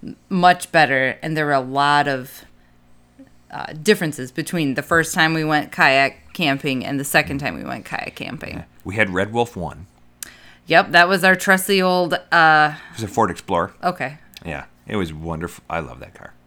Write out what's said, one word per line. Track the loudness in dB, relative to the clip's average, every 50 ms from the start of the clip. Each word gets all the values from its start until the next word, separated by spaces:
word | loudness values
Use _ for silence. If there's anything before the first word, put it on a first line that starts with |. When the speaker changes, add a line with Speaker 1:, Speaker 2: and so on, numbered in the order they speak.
Speaker 1:
m-, | -14 -16 -16 _ _ _
much | -2 4 4 4 4 4 0 -2
better. | 2 4 4 4 4 2 2 0 -2 -4
And | -6 -6 -4
there | -2 0
were | 0 0
a | 0
lot | 0 -2 0 0 2 4 4 4 4 2
of, | -2 -4 -6 -10 -18 -20 -20 -20 -20 _ _ _ _ _ _ _ -20 _ _ _ _ _ -20 _ _ -20 _ _
uh, | -14 -12 -12 -10 -12
differences | -6 2 2 2 4 2 -4 -4 -6 -12 -10
between | -8 -8 -8 -6 -2 -2 -2 0 -2
the | -4
first | -2 0 2 2 2 0 0
time | 0 2 2 2
we | 0 0
went | 0 0 0 0 -2
kayak | -2 2 4 4 6 4 2 2 -2 -8 _ -20 -8
camping | -4 -2 -2 -2 -2 -2 -4 -4 -4 -4
and | -4 -6 -6
the | -6
second | 0 0 0 0 0 -4 -6
time | -6 -6 -8
we | -8 -10
went | -10 -10 -12 -12
kayak | -10 -10 -10 -10 -10 -12
camping. | -12 -12 -12 -12 -12 -12 -12 -12 -12
Speaker 2:
Yeah. | -14 _ _ -16 _
We | -10 0
had | 0 0 0
Red | 2 -2 -2 -2 0
Wolf | -4 -4 -4 -4 -10
one. | -10 -10 -10 -14 -20 -20 _ _ _ -20 _ _ -18 -18 -18 -20 -20 -20 -20 _ _ 2
Speaker 1:
Yep, | 4 4 4 4
that | 4 4 6 6
was | 4 2 4
our | 4 2
trusty | 2 4 2 2 2 2 0 0 2
old, | 2 2 2 2 0 0 -2 -4 -4 _
uh, | 2 4 6 6 6 6 4 2 0 -6 -16 -18
Speaker 2:
It | -12
was | -10 -10
a | -6
Ford | 0 2 2 2
Explorer. | 0 -6 -6 -2 0 0 0 -2 -4 _ -4
Speaker 1:
Okay. | -4 -4 -4 -8 -10 -10 -12 -20 -20 -20 -16 -12
Speaker 2:
Yeah, | -10 -10 -10 -10 -14 _ _ _ -8
it | -4
was | -4 -4 -4 -6
wonderful. | -10 -8 -8 -8 -6 -8 -10 -10 -14 _ _
I | -6 -6
love | -6 -8 -12 -16
that | -18 -20 _
car. | -20 -20 -20 -20 _ _